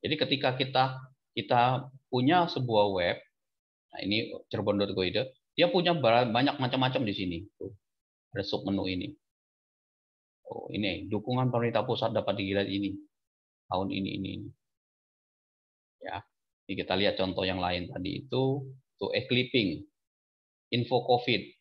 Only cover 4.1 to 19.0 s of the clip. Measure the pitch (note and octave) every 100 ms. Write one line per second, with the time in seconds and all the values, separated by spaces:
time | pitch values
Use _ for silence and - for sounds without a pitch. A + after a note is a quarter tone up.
4.1 | G#2+ - - - G#2+ G2+ G2+ G2 F#2+ F#2
5.1 | G2 - - _ - F3 F3+ F3 E3+ D#3+
6.1 | A#2+ B2 A2+ C#3 C3+ B2+ C3 C3 C3 A2
7.1 | G2 F#2 E2+ G2 _ F#2+ G2+ _ _ _
8.1 | _ _ G2 G2 G#2 F#2+ G2 F#2 F2+ F#2+
9.1 | - _ _ _ _ _ _ _ _ _
10.1 | _ _ _ - - - - G2+ E2+ G2
11.1 | G#2 G#2+ B2 B2+ B2 A#2 A2+ G#2 A2+ A2+
12.1 | A2 G2+ G2 G2 G2 G2+ G2 G2+ F#2+ -
13.1 | _ _ _ _ _ _ F#2 F#2+ G2 G2
14.1 | G#2 F#2+ F#2+ G2+ - _ _ _ _ _
15.1 | _ _ _ _ _ _ _ _ _ F#2
16.1 | F2 - _ _ _ _ F#2+ F2 F#2+ G2+
17.1 | F2 F#2+ F2+ F#2+ F#2 F2+ F2+ F2 - F2+
18.1 | - - B2 C3 C3+ - - _ _